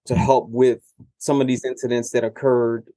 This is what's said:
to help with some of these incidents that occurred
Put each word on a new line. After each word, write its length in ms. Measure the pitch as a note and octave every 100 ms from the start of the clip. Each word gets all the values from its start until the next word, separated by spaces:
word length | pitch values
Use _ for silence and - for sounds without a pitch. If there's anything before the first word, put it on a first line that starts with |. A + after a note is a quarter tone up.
| -
to 80 | F#2
help 320 | G#2 B2 -
with 300 | A#2 B2+ A2+ _ _ - _
some 220 | - C#3
of 40 | C3
these 180 | A#2+
incidents 460 | B2+ B2+ B2 A#2+ A#2
that 140 | B2
occurred 600 | A2+ - C3+ B2 A#2 A#2 -